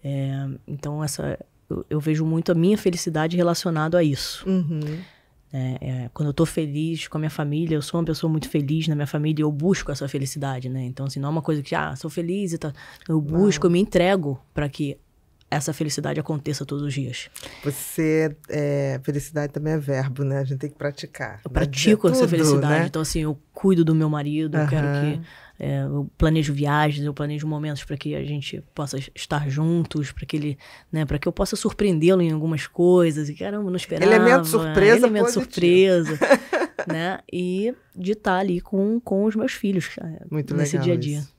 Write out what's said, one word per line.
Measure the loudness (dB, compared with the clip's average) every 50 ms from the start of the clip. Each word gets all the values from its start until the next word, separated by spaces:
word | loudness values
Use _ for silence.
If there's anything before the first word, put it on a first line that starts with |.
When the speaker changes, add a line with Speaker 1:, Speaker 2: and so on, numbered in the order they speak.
| _
Speaker 1:
É, | -6 -4 -4 -2 -4 -4 -4 -6 -6 -8 -10 _ -12
então, | -12 -8 -8 -6 -6 -4 -4
essa, | -4 -4 -4 -6 -6 -6 -8 -10 _ _ _ _ _
eu, | -8 -8 -6 _
eu | -4 -2
vejo | 0 0 0 0 0
muito | 0 0 0 2 2
a | 2
minha | 4 4 4 4 4
felicidade | 2 0 0 0 -4 -2 -2 0 0 0 2 2
relacionada | 2 2 2 0 0 -2 0 0 0 2 4 4
a | 4
isso. | 4 2 0 -4 -8 -10 -8 -2 0
Speaker 2:
Uhum. | 2 2 2 0 -2 -2 -4 -4 -6 -8 -10 -14 _ _ _ _ _ _ _ _ -6
Speaker 1:
É, | -4 -4 -4 -4 -4
é, | -6 -6 -6 -6 -8 -10 _
quando | -4 -4 -2
eu | 2
tô | 2 0 2
feliz | 2 -2 -2 -2 -2 -2 -2 -2 -4 -4 -8 -8
com | -6 -4
a |
minha | -4 -4
família, | -2 -2 -4 -2 0 0 0 0 0
eu | -2
sou | -2 -2 -2 -2
uma | 0
pessoa | 0 -2 -2 0 0
muito | 0 0 -2 -2
feliz | -2 -2 0 0 0 0 0 0
na | 0
minha | 0 -2
família | -2 -2 -2 0 0 0 2
e | 0
eu | 0
busco | 0 0 2 2 2 0 0 -8
essa | -8 -6 -6 -6
felicidade, | -4 -4 -6 -6 -6 -6 -6 -6 -6 -6 -6 -6
né? | -6 -6 -6
Então, | -6 -8 -6 -8
assim, | -6 -6 -4
não | -4 -2
é |
uma | -4 -4 -2
coisa | -2 -2 -2
que, | -2 -4 -2
ah, | -2 -2 -4 -6
sou | -8 -10 -8
feliz | -6 -6 -4 -4 -4 -4 -4 -4 -4
e | -6
tá. | -6 -8 -10 -10 -16 -20 -20 -20 -6 -2
Eu | 0 0
busco, | 0 0 2 4 4 4 4 4 2
Speaker 2:
Não. | 2
Speaker 1:
eu | 4
me | 4
entrego | 2 2 4 2 4 4 4 2 0 -2 -4 -6 _ _
pra | _ -4 -4 -4
que | -4 -4 -6 -6 -6 -10 _ _ _ _ _ _ _ _ _ _
essa | -4 -4 -2 -4
felicidade | -4 -2 -2 -4 -2 -4 -4 -4 -4 -4
aconteça | -4 -4 -4 -6 -4 -4 -6 -6 -6
todos | -6 -6 -6 -4
os | -4
dias. | -4 -4 -4 -6 -6 -10 -12 -14 _ -18 -18 -16 -18 -8 -6
Speaker 2:
Você, | -6 -6 -6 -10 -10 -4 -2 0 2 2 2 2 0 -2 -6 -12 -8
é, | -4 -2 -2 0 0 0 0 -2 -4 -4 -4
felicidade | -4 -4 -4 -4 -6 -6 -6 -6 -4 -6
também | -6 -4 -2 -2
é | -2
verbo, | -2 -2 -2 -2 -2 -4 -4 -4 -2
né? | -2 -2 -2
A | -2
gente | -4 -4 -6
tem | -6 -8
que | -10
praticar, | _ -8 -8 -6 -8 -14 -16 _ -10 -10 -10 -10 -12 -12
Speaker 1:
Eu | -4
Speaker 2:
né? | -2
Speaker 1:
pratico | -2 -2 0 -2 0 4 4 4 4 4 2
Speaker 2:
É |
Speaker 1:
essa | 4 4
Speaker 2:
tudo, | 4 4
Speaker 1:
felicidade. | 4 4 4 4 4 4 4 4 2 2
Speaker 2:
né? | 2 0
Speaker 1:
Então, | 0 -4 -4
assim, | -2 -2 -2
eu | -2 -2 -4 -6 _ _ _
cuido | 0 4 4 6 6 6
do | 6 6
meu | 4 4 2
marido, | 0 -2 -2 -2 -2 -2 -2 0 0 0
eu | 2 2
quero | 2 2 2 2
Speaker 2:
Aham. | 2 0 0 0 -2 -4
Speaker 1:
que, | -6 -12 -18 -20 -20 -20 _ _ -6
é, | -4 -2 -2 -2
eu | -2 -2 -4 -4 -6 _ _
planejo | 2 2 4 2 2 0
viagens, | 0 0 0 2 2 4 4 2 2 0 -4
eu | -6 -4
planejo | -4 -4 -4 -4 -4 -4
momentos | -4 -4 -4 -4 -6 -6 -8 -8
pra | -8 -10
que | -8 -6 -6 -6
a | -6 -4
gente | -4 -6 -6 -6 -8 -10 -12 -14 _ _
possa | -8 -8 -6 -6 -8 -8 -10 _
estar | -14 -8 -4 -4 -2 -2 -2
juntos, | -2 0 0 2 2 0 0 -2 -2 -4 -4 -4
pra | -6 -12 -10
que | -6 -6
ele, | -4 -4 -4 -6 -8 -12 -20 -20 -20 -16 _
né, | -4 -4 -2
pra | -2 -2 -2
que | -2 -4
eu |
possa | -2 -2 -4 -4 -2
surpreendê-lo | -2 -4 -4 -2 0 0 2 2 4 6 6 6 6 4
em | 2
algumas | 0 0 0 -2 -2 -2 -4
coisas. | -8 _ 2 4 6 8 6 6 4 2 0 -4 -6
E, | -6
caramba, | -6 -6 -6 -4 -4 -4 -4
não | -4 -4
esperava. | -4 -4 -2 2 6 6
Speaker 2:
Elemento | 8 8 8 8 6 6 4 4
surpresa | 0 0 0 2 4 6 8 8 8 8 6
Speaker 1:
Elemento | 4 4 4 2 2 2
Speaker 2:
positivo. | 0 -2
Speaker 1:
surpresa, | -2 -2 2 4 6 6 8 8 6 6 4 4 2 0 0 4 4 4 4 4 -2 -2
Speaker 2:
<laughs> | -2 -2 -2 -4 -8 -6 -4
Speaker 1:
né? | -4 -4 -2 -4 -4 -6 -10 -10
E | -6 -4 -2 -2 -2 0 -2 -2 -4 -6 _ _ _
de | -8 -4 -4 -4
tá | -2 _ 0 2 2
ali | 2 0 0 -2
com, | -4 -2 0 0 2 2 2 0
com | 0 0 0 2 2
os | 2 2
meus | 0 -2 -2 -4
filhos, | -2 -2 0 0 0 -2 -4 -8 -10
é, | -10 -10 -10 -12 -12 -6
Speaker 2:
Muito | -4 -4 -2 -2 0
Speaker 1:
nesse | 0 0 0 0 0
Speaker 2:
legal | 2
Speaker 1:
dia | 2 0
a | 0
dia. | 0 -2 -4 -4
Speaker 2:
isso. | -6 -8 _